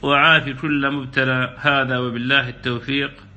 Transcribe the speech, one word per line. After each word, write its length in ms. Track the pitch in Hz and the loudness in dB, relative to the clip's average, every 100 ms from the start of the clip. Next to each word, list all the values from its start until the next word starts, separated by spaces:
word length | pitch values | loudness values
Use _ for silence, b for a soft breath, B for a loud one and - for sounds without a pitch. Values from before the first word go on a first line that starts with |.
وعاف 460 | 143 139 156 160 135 | 2 4 6 4 2
كل 420 | 131 160 147 139 | -6 -2 0 0
مبتلى. 640 | 143 131 135 131 127 127 - | -2 -4 0 0 0 -2 -2
هذا 380 | 147 143 131 127 | 0 2 0 -2
وبالله 500 | 123 117 123 139 123 | -2 -4 0 0 0
التوفيق 640 | - 127 120 117 139 139 - - | -6 -6 -6 -4 -4 -4 -8 -20